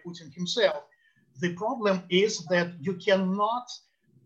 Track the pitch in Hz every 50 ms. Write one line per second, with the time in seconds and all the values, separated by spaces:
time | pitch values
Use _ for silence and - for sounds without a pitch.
0 | - 175 170 - 165 139 - 175 180 175 - 247 208 175 151 - - - _ _
1 | _ _ _ _ _ _ _ 131 156 175 170 175 208 226 269 240 214 202 190 180
2 | 180 - 175 185 202 220 214 - 160 - 185 175 170 175 - 165 135 185 185 180
3 | - 208 190 190 190 185 190 208 208 220 233 247 247 - - - - _ _ _
4 | _ _ _ _ _